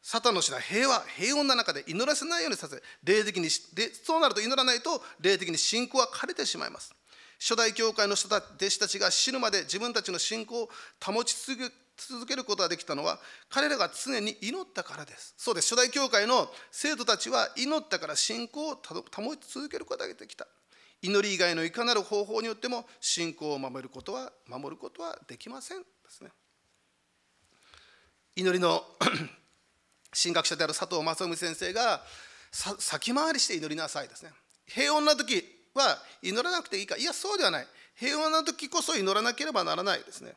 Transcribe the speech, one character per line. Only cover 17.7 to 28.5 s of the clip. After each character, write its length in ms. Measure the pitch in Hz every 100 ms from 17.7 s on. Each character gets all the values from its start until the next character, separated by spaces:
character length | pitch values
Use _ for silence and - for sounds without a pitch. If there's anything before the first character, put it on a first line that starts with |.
| 311
っ 100 | 302
た 140 | 180
か 80 | 156
ら 80 | 147
信 320 | - 226 240
仰 220 | 294 311
を 60 | 285
た 160 | -
ど-、 100 | 160 -
保 220 | - 220 302
ち 40 | -
続 220 | - 202
け 100 | -
る 60 |
こ 140 | - -
と 100 | -
が 60 |
で 120 | - -
き 100 | -
た。 120 | - _ _ _ - _
祈 260 | 180 202 202
り 80 | 185
以 20 |
外 160 | 175
の 120 | 165 165
い 60 |
か 120 | 196
な 100 | 240
る 80 | 226
方 220 | 190 208
法 160 | 202 220
に 80 | 226
よ 60 |
っ 20 | 214
て 140 | 247
も 160 | 240 226 -
信 320 | - - 170
仰 200 | 156 151
を 60 | 143
守 240 | 135 131
る 60 | 127
こ 120 | 127
と 120 | 131
は、 180 | 202 262 _ -
守 220 | 127 139
る 80 | 160
こ 120 | -
と 140 | -
は 160 | 330 - -
で 80 | 123
き 120 | -
ま 120 | 262
せ 140 | - 370
ん 40 |
で 60 | 359 _ _
す 140 | -
ね。 80 | - _ _ _ _ _ _ _ _ _ _ _ _ _ _ - - _ _ _ _ -
祈 120 | 185